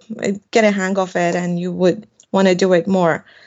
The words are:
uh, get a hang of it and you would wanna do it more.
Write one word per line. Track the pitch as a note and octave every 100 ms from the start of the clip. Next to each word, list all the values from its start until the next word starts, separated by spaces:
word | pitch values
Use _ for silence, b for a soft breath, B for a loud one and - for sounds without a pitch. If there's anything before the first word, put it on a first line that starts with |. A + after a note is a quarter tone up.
| - A3
uh, | - G3+ -
get | A#3
a | G#3+
hang | G3 F#3 G3
of | F3+ F3+
it | E3+
and | F3 F3 F3
you | F3+
would | F3 F3+ - - _ _
wanna | F#3+ F#3+
do | F3+ F#3+
it | F3 F#3+
more. | F#3+ E3+ D3+ b b